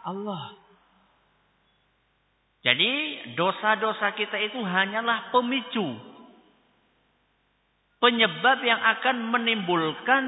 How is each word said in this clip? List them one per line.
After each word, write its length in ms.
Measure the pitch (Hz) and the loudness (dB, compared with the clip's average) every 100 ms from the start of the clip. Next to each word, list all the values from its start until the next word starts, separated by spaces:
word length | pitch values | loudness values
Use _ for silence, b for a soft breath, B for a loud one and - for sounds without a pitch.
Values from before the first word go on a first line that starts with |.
Allah. 560 | 185 190 208 185 123 - _ _ _ _ _ _ _ _ _ _ _ _ _ _ _ _ _ _ _ _ | -8 -8 -6 -8 -10 -16 _ _ _ _ _ _ _ _ _ _ _ _ _ _ _ _ _ _ _ _
Jadi 320 | 123 123 196 277 302 285 - 120 | 0 2 2 0 -4 -8 -12 -2
dosa-dosa 720 | 175 185 214 214 220 208 202 202 | -2 0 0 2 0 0 -2 -2
kita 160 | 208 208 | -6 -4
itu 160 | 214 254 | -4 -4
hanyalah 720 | 202 180 196 208 233 226 - | -2 0 0 -2 -2 -2 2
pemicu. 640 | 294 240 262 226 226 180 113 - - - - _ _ _ _ _ _ _ _ _ _ _ _ _ _ _ _ | 0 2 -2 -4 -4 -4 -6 -14 -20 -20 -20 _ _ _ _ _ _ _ _ _ _ _ _ _ _ _ _
Penyebab 600 | 240 233 226 156 220 262 | 2 4 2 4 4 4
yang 160 | 247 226 | 2 2
akan 480 | 220 220 254 254 226 | 2 2 0 -2 0
menimbulkan 920 | 240 233 226 180 175 160 147 - 269 | 0 0 -2 0 0 0 -2 2 2